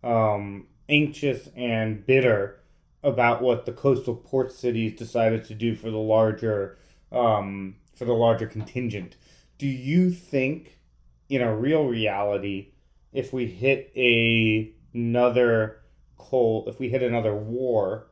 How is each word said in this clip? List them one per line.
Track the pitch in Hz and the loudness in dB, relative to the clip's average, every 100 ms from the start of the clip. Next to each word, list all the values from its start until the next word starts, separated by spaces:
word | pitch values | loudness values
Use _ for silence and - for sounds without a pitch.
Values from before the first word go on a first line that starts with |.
um, | 120 113 110 104 101 98 - _ _ | 0 2 2 0 -4 -12 -16 _ _
anxious | 151 147 147 143 117 - - | 2 2 -2 -4 -4 -8 -10
and | 123 113 110 107 95 | -4 -2 -2 -6 2
bitter | 131 127 107 98 - _ _ _ _ | 4 4 2 -2 -8 _ _ _ _
about | 143 123 120 117 | -2 2 2 2
what | 127 117 - | 2 0 -2
the | |
coastal | 120 139 127 - 117 | -2 0 0 -2 -8
port | - 135 131 | -4 -2 -2
cities | - 123 113 110 107 | -4 -4 -2 -4 -6
decided | 113 120 113 113 | -6 0 0 0
to | 113 107 | -6 -4
do | 117 110 | -4 -4
for | 113 | -6
the | 110 | -6
larger, | 107 110 110 107 113 104 98 - _ _ _ | 2 4 4 2 -2 -2 -4 -10 _ _ _
um, | 123 120 107 101 98 95 98 _ _ | 0 2 2 -2 -8 -10 -14 _ _
for | 120 | -2
the | |
larger | 120 117 110 113 | 2 4 2 -2
contingent. | 113 107 127 123 101 87 - _ _ _ _ | -8 -10 -6 -6 -6 -10 -16 _ _ _ _
Do | 139 | -6
you | 131 127 165 185 | -6 0 2 2
think | 175 - 139 131 160 - _ _ _ _ _ _ | 0 -4 -2 -2 -4 -12 _ _ _ _ _ _
in | 139 | -2
a | 120 107 | 0 0
real | 127 156 143 | 0 0 0
reality, | 117 107 98 104 101 98 98 98 _ _ _ _ | 0 -2 0 -2 -2 -4 -8 -10 _ _ _ _
if | 131 123 | -8 -6
we | 131 117 | -4 -6
hit | 92 127 139 - - | -2 0 0 -2 0
a, | 123 117 113 113 113 110 110 - _ | 4 4 4 4 2 0 -2 -14 _
another | 120 117 120 123 120 120 113 110 - _ _ _ _ | -6 -2 2 2 4 4 4 0 -6 _ _ _ _
cold, | - 131 117 110 - | -4 0 2 0 -4
if | - | -8
we | 127 | -4
hit | 127 | -2
another | 123 117 110 104 | 0 0 -2 -4
war | 107 120 131 113 95 110 107 | -6 -6 0 0 0 -4 -10